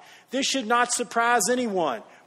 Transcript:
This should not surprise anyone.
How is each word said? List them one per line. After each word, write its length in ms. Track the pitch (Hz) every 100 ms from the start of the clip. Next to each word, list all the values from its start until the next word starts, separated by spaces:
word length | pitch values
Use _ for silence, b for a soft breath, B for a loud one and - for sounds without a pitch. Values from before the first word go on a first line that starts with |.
| B B B
This 160 | 262 262
should 220 | 269 214
not 240 | 240 240
surprise 560 | - 240 233 233 240 196
anyone. 540 | 247 240 190 156 110 - B